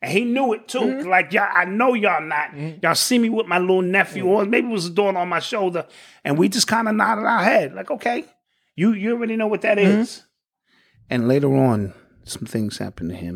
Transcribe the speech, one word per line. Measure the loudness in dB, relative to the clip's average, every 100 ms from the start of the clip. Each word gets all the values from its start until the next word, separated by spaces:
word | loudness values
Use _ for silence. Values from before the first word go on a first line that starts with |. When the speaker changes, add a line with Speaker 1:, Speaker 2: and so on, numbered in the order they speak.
Speaker 1:
And | -4
he | -2
knew | 0 0 0
it | -2 -4
too. | -2
Speaker 2:
Mm-hmm. | -2 -2 2
Speaker 1:
Like, | 2 2
y'all, | 0 2
I | 2 0
know | 2 2
y'all | 2 2 0
not. | -2 -4 -4
Speaker 2:
Mm-hmm. | -6 -10 -2
Speaker 1:
Y'all | 0
see | 2 2 2
me | 2
with | 0 0
my | 0
little | 2 2
nephew, | 2 0 0 -2
Speaker 2:
Mm-hmm. | 0
Speaker 1:
or | 0 2
maybe | 0 0
it |
was | -4 -2
a |
daughter | 0 0 0
on | -2
my | -4
shoulder, | -4 -2 -2 -2 -8 -14 -20 -10
and | -2 0
we | 2
just | 0 0
kinda | 0 0
nodded | 0 2 0 0
our | 2
head, | 2 2 0
like, | -6 -8
"Okay, | -6 -4 -4 -8 _ _ _ _
you, | 0 0
you | 2 -2
already | -2 -2 -2
know | -2
what | 0
that | 0 4
Speaker 2:
Mm-hmm. | 4 4
Speaker 1:
is." | 0 -6 _ _ _ _ _ _ _ _ -6
And | -2 2
later | 2 2
on, | 4 4 2 -2 -8 _ _ -16
some | -14 -8
things | -6 -4 -6
happened | -10 -10 -10
to | -8
him | -10